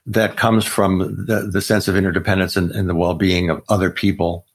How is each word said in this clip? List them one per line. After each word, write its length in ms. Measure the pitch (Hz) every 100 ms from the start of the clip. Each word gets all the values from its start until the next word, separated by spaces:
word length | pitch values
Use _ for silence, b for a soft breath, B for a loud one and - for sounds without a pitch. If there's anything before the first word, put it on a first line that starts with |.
| -
That 320 | 110 107 -
comes 280 | 117 110 104
from 600 | - 98 92 92 101 98
the, 240 | 110 101
the 100 | 95
sense 260 | - 107 98
of 80 | 95
interdependence 600 | 98 87 90 95 90 -
and, 120 | 87
and 160 | - 95
the 80 | 85
well-being 540 | 87 85 95 90 87
of 140 | 80 -
other 200 | 101 92
people. 560 | - 101 87 85 87 -